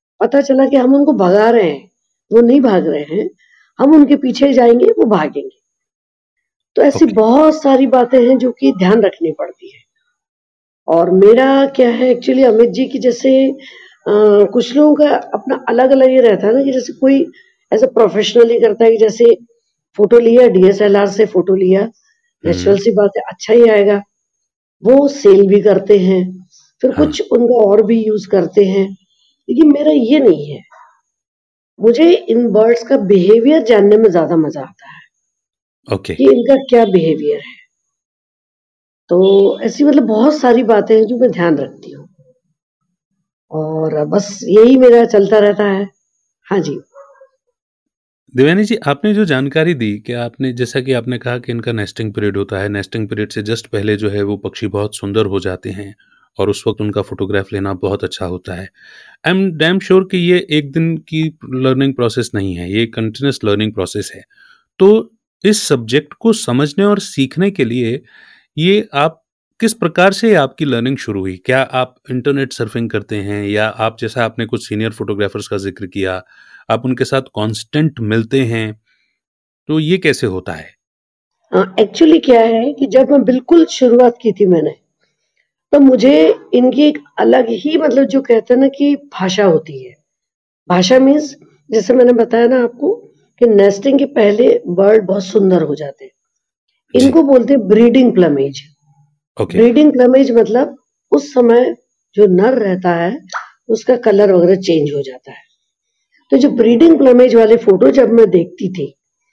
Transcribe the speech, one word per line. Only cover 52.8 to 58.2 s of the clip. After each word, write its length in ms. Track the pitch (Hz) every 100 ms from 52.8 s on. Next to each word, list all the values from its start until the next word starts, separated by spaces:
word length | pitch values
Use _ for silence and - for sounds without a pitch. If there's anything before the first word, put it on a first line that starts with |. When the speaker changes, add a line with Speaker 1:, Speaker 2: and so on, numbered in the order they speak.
| 98 117 107
Speaker 2:
पीरियड 240 | 104 104
से 100 | 113
just 240 | 104 113 -
पहले 300 | 101 107 104
जो 120 | 104
है 140 | 101
वो 140 | 101 101
पक्षी 300 | 101 - 107
बहुत 300 | 101 104 -
सुंदर 300 | 101 107 101
हो 140 | 98
जाते 300 | 92 90 101
हैं 260 | 95 101 - _ _ _ -
और 120 | 101
उस 140 | 101 113
वक्त 140 | 104
उनका 220 | 104 104
फोटोग्राफ 500 | 95 - 98 101 98
लेना 200 | 101 98
बहुत 320 | 92 95 101
अच्छा 220 | 92 -